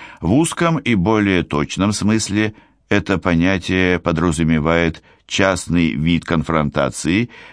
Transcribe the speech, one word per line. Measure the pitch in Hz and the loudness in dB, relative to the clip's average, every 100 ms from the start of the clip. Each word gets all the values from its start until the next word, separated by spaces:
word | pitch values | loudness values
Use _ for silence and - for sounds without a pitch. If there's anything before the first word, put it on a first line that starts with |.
| - - | -20 -6
В | 82 | 0
узком | 123 165 - 170 160 | 2 0 0 0 0
и | - 107 | 0 0
более | 90 110 101 90 | 2 2 2 2
точном | 78 73 71 - 98 | 0 -2 -2 -2 -2
смысле | 104 101 110 - 101 107 - _ _ - | 0 0 0 0 -2 -2 -6 _ _ -2
это | 101 - 92 | -2 0 -2
понятие | 92 82 90 95 - 92 92 87 | 2 2 2 0 0 0 2 0
подразумевает | 87 80 87 78 80 80 76 85 82 80 - _ - | 0 0 0 0 0 0 2 2 0 -4 -14 _ -6
частный | - 98 90 - 87 82 | 0 0 0 -2 0 0
вид | 65 80 85 - | 0 0 0 0
конфронтации | 85 73 82 73 71 67 - - 98 120 - - | -2 0 0 0 0 -2 -2 -2 -2 -2 -10 -16